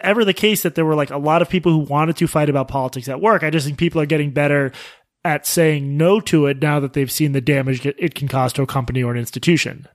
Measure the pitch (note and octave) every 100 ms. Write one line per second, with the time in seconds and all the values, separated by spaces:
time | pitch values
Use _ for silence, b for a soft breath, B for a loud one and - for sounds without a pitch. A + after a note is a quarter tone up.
0 | - G#3+ G3+ - G#3+ G3+ F3 D#3+ D#3 D3+
1 | C#3 C#3+ D3+ E3 F3 F3+ E3+ D#3+ C#3 C#3+
2 | D#3+ - E3+ D#3 D3 C#3 B2 C3+ B2+ C3
3 | B2 C3 G#3 G3 D3+ D#3 C#3+ C#3+ E3+ D#3+
4 | D3 D#3 D3 C#3 C#3+ C#3+ C3+ B B B
5 | _ _ E3 D3 - F3 D#3+ D3 C#3 C#3+
6 | E3+ G#3+ - D#3+ C#3+ C3+ D3+ D3 C#3 D3
7 | C3 - D3+ C3+ B2+ C#3 C3+ B2+ C#3 -
8 | E3+ - C#3 C3 B2+ - C3+ C#3 B2 B2+
9 | A#2+ A#2+ A#2 B2 - D#3 C3+ - -